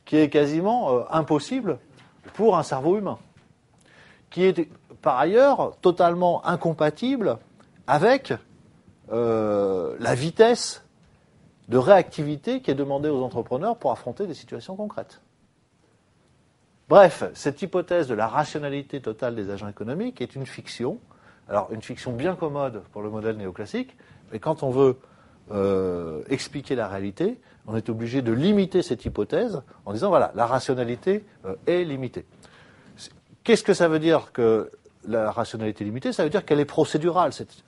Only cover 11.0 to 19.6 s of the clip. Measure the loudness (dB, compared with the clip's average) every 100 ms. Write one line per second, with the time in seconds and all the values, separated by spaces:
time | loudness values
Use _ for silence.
11 | _ _ _ _ _ _ 0 4 8 6
12 | 6 -4 -6 -6 -4 -4 -2 -2 -2 -2
13 | -2 -2 -4 -6 -4 -4 -4 -4 -4 -4
14 | -6 -8 -8 -10 -14 -14 -12 -12 -10 -10
15 | -14 -16 _ _ _ _ _ _ _ _
16 | _ _ _ _ _ _ _ _ 6 8
17 | 8 6 -8 -6 -6 -6 -4 -4 -2 -2
18 | 0 -2 -2 -2 -4 -6 -8 -8 -8 -10
19 | -8 -6 -6 -6 -8 -8